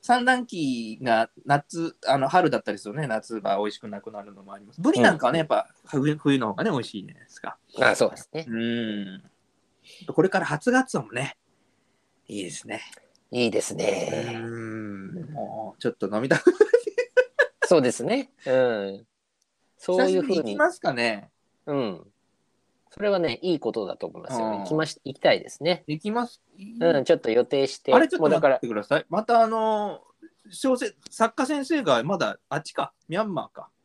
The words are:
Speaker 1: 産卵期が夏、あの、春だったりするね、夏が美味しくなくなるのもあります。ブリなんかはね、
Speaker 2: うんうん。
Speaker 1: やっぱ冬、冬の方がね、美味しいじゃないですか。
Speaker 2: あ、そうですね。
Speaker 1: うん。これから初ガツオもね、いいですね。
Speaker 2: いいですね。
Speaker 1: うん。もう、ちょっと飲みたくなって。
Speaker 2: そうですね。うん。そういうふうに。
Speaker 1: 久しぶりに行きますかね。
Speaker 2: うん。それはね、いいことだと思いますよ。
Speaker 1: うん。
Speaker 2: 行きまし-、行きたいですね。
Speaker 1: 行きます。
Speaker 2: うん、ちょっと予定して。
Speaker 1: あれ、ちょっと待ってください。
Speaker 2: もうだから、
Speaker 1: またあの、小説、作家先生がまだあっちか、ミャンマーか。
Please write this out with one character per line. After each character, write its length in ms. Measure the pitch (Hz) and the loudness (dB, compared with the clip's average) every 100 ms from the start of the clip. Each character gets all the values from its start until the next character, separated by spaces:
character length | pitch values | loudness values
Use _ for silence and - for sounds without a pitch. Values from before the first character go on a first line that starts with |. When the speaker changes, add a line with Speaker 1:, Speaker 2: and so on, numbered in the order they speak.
Speaker 1:
産 220 | - 247 | 2 2
卵 220 | 240 254 240 | 4 2 0
期 520 | 180 143 123 113 110 | -4 -2 -2 -6 -6
が 280 | 127 113 113 - | 2 2 2 -4
夏、 520 | - 143 - 170 165 - - | 0 0 0 -8 -8 -6 0
あ 100 | 143 | 2
の、 120 | 170 | 4
春 200 | 180 165 | 4 4
だ 100 | 117 | 0
っ 40 | |
た 100 | - | -4
り 60 | 104 | -8
す 100 | 104 | -8
る 60 | |
ね、 120 | 120 147 | -8 -4
夏 340 | 110 - 113 | -4 -6 -8
が 180 | 98 98 | -2 -2
美 60 | |
味 80 | 104 | -2
し 60 | - | -6
く 100 | 110 | -14
な 120 | 101 | -14
く 100 | 110 | -14
な 120 | 104 | -16
る 100 | 101 | -16
の 100 | 98 | -20
も 100 | 98 | -20
あ 60 | 101 | -20
り 60 | |
ま 80 | 101 | -20
す。 80 | - | -2
ブ 120 | 208 | 0
リ 80 | 359 | 4
な 120 | 226 | 4
ん 60 | 165 | 4
か 80 | 123 | 2
は 60 | |
ね、 80 | 160 | 2
Speaker 2:
う 20 | |
ん 40 | 156 | 2
う 20 | |
ん。 80 | 107 | 0
Speaker 1:
や 60 | |
っ 20 | |
ぱ 100 | - _ - | -2 _ -6
冬、 300 | 147 143 151 | -2 0 0
冬 220 | 151 139 | 2 2
の 100 | 110 | 0
方 60 | |
が 100 | 95 | -2
ね、 60 | 202 | -2
美 80 | 147 | -2
味 100 | 110 | -4
し 100 | 101 | -10
い 40 | |
じ 60 | 101 | -14
ゃ 40 | |
な 60 | - | -20
い 40 | |
で 60 | - | -20
す 100 | - | -14
か。 180 | - - _ - | -14 -14 _ 0
Speaker 2:
あ、 140 | 123 | 2
そ 120 | 98 113 | 4 0
う 40 | |
で 60 | - | 0
す 120 | - | -12
ね。 140 | - 123 | -10 -8
Speaker 1:
う 40 | |
ん。 680 | 113 117 117 110 104 98 95 - _ _ _ _ _ - - - | -4 -2 -2 -4 -6 -10 -14 -20 _ _ _ _ _ -20 -18 -6
こ 80 | 156 | 0
れ 60 | 190 | 2
か 120 | 190 | 2
ら 60 | 175 | -2
初 240 | - - | -2 2
ガ 140 | 254 | 2
ツ 120 | 262 - | 0 -4
オ 60 | |
も 100 | - | -6
ね、 240 | 117 139 - _ _ _ _ _ _ _ _ _ | -8 -8 -10 _ _ _ _ _ _ _ _ _
い 120 | 104 | -10
い 40 | |
で 60 | 90 | -10
す 160 | 78 113 | -12 -12
ね。 140 | 107 - - _ _ _ | -14 -14 -20 _ _ _
Speaker 2:
い 180 | 123 120 | -2 0
い 20 | |
で 100 | 107 | 0
す 140 | - | -4
ね。 580 | - 107 98 - 78 120 117 | -4 -2 -2 -2 -4 -4 -8
Speaker 1:
う 20 | |
ん。 920 | 117 117 113 110 107 98 98 180 156 | -8 -8 -8 -8 -10 -10 -12 -12 -12
も 420 | 147 107 110 110 - | -10 -10 -10 -12 -6
う、 40 | |
ち 60 | 123 | -6
ょ 20 | |
っ 20 | |
と 160 | - 98 | -4 -4
飲 100 | 104 | -4
み 60 | 135 | 0
た 100 | - | 2
く 120 | - | 2
な 60 | 370 | 4
っ 20 | |
て。 60 | 427 480 466 - 494 - 508 - 508 _ - | 4 4 0 -4 0 0 0 0 -2 _ 4
Speaker 2:
そ 120 | 165 | 4
う 40 | |
で 100 | 127 | 4
す 100 | - | -2
ね。 280 | 127 240 - _ - | -2 -2 -4 _ 0
う 40 | |
ん。 540 | 127 123 110 98 98 113 _ _ _ _ _ _ _ | 2 2 0 -6 -10 -18 _ _ _ _ _ _ _
そ 260 | - 185 | -2 2
う 80 | 185 | 4
い 60 | 185 | 2
う 60 | |
ふ 40 | 254 | 2
う 20 | |
に。 40 | |
Speaker 1:
久 20 | |
し 0 | |
ぶ 0 | |
り 40 | 180 | 0
に 160 | 123 | 0
行 20 | 101 | 2
き 0 | |
ま 160 | 311 | 0
す 80 | 349 | 2
か 140 | 180 | -4
ね。 360 | 123 117 104 - _ _ _ - | 0 0 0 -8 _ _ _ -6
Speaker 2:
う 80 | |
ん。 320 | 143 117 87 - _ _ _ _ _ _ _ _ | -2 -2 -6 -14 _ _ _ _ _ _ _ _
そ 100 | - | -4
れ 60 | 208 | 0
は 120 | 196 | 2
ね、 180 | 160 117 | 0 -2
い 120 | 180 | -2
い 60 | 160 | 0
こ 100 | 117 | 0
と 160 | 110 98 | -4 -6
だ 100 | - | -8
と 100 | 90 | -10
思 120 | - | -12
い 40 | |
ま 80 | 87 | -8
す 100 | 123 | -4
よ。 60 | 110 | -4
Speaker 1:
う 40 | |
ん。 80 | 104 | -4
Speaker 2:
行 40 | |
き 100 | 95 | -2
ま 100 | 156 | -2
し-、 160 | 156 - | -2 -6
行 120 | - 131 | -14 0
き 40 | |
た 120 | 170 | 4
い 80 | 104 | 4
で 80 | - | 0
す 140 | - | -4
ね。 220 | 151 180 - | -2 -2 -4
Speaker 1:
行 160 | 151 | -6
き 80 | 208 | -4
ま 160 | 226 233 | -4 -4
す。 160 | - _ - 202 226 | -10 _ -20 -18 0
Speaker 2:
う 200 | 170 151 | 2 2
ん、 40 | |
ち 80 | 127 | 4
ょ 40 | 160 | 2
っ 20 | |
と 100 | - | 4
予 140 | 113 | 2
定 240 | 123 139 135 | 2 2 0
し 100 | - | -2
て。 160 | - | 4
Speaker 1:
あ 40 | 233 | 6
れ、 80 | 302 | 6
ち 80 | 339 | 2
ょ 20 | |
っ 120 | 151 | 2
と 80 | 156 | 4
待 80 | 151 | 4
っ 120 | 127 | 2
て 60 | 123 | 0
く 80 | |
だ 80 | 107 | -6
さ 160 | 101 151 | 0 0
い。 80 | - | 0
Speaker 2:
も 100 | 175 | -4
う 20 | |
だ 60 | 226 | 2
か 60 | |
ら、 40 | 233 | 4
Speaker 1:
ま 20 | |
た 0 | |
あ 40 | 226 | 4
の、 540 | 226 220 214 208 156 _ _ 320 _ 214 | 2 0 0 -2 -8 _ _ -20 _ -20
小 260 | 180 269 254 | -4 0 0
説、 200 | 247 - - | -2 -8 -20
作 280 | - 220 - | 0 0 0
家 100 | 262 | -2
先 180 | 294 | -2
生 180 | 262 320 | -2 -2
が 180 | 190 123 | 2 2
ま 160 | 127 190 | 2 -2
だ 200 | 110 - _ | -2 -4 _
あ 80 | 143 | -8
っ 60 | |
ち 100 | - | -6
か、 200 | - - _ _ | -8 -8 _ _
ミ 80 | 170 | -4
ャ 80 | |
ン 80 | 220 | -2
マ 140 | 160 - | -4 -8
ー 60 | |
か。 180 | - - _ | -14 -20 _